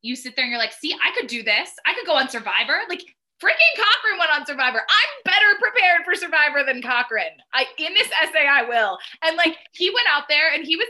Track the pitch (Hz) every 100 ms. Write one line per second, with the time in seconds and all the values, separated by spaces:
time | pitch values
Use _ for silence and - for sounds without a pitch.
0 | 226 247 247 262 247 240 220 - 302 -
1 | - 480 262 240 220 208 359 - - 427
2 | 359 277 254 233 196 196 233 349 440 -
3 | - _ _ _ - 622 659 554 427 508
4 | 440 359 320 294 285 269 254 226 - 415
5 | 587 554 381 403 415 392 453 494 370 349
6 | 349 403 349 311 294 285 269 247 240 247
7 | 247 214 165 - _ 254 262 - 311 403
8 | 466 320 311 311 285 277 240 233 202 180
9 | - - 320 330 330 320 - - 370 480
10 | 415 294 285 302 311 294 294 330 466